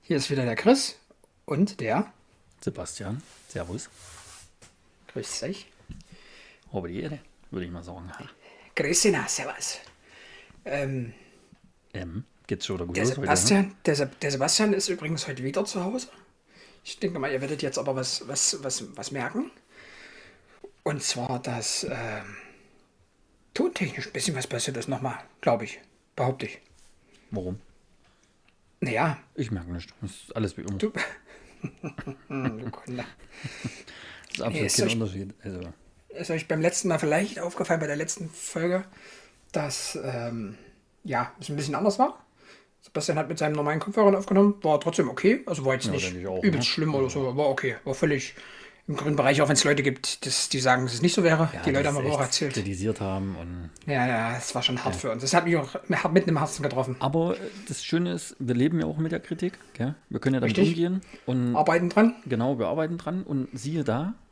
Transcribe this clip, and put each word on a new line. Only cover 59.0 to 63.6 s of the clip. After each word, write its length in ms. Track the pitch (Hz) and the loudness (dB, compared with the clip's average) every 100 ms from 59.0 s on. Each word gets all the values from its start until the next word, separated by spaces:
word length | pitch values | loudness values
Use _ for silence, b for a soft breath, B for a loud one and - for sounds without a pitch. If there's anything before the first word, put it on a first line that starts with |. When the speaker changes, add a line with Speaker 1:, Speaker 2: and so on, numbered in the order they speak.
| 160 | -2
Speaker 2:
der 80 | 165 | -2
Kritik, 340 | - 170 185 - - | -6 -4 -4 -6 -20
gell? 200 | - 123 151 _ | -4 -4 -4 _
Wir 100 | - | -2
können 140 | 135 | 2
ja 60 | 131 | 2
damit 160 | 120 113 | 2 4
Speaker 1:
Richtig. 180 | 196 170 | 4 4
Speaker 2:
umgehen 260 | 170 185 B B - | 0 0 B B -2
und 280 | 127 123 127 | 0 2 4
Speaker 1:
Arbeiten 340 | 151 165 175 | 4 4 4
dran. 260 | 202 226 240 - | 6 6 4 -4
Speaker 2:
Genau, 320 | 117 123 139 | 0 2 2
wir 100 | - | 0
arbeiten 300 | 147 160 170 | 0 -2 -4
dran 240 | 151 180 | -4 -6
und 280 | - 139 127 | -2 -4 -4
siehe 300 | 127 | -6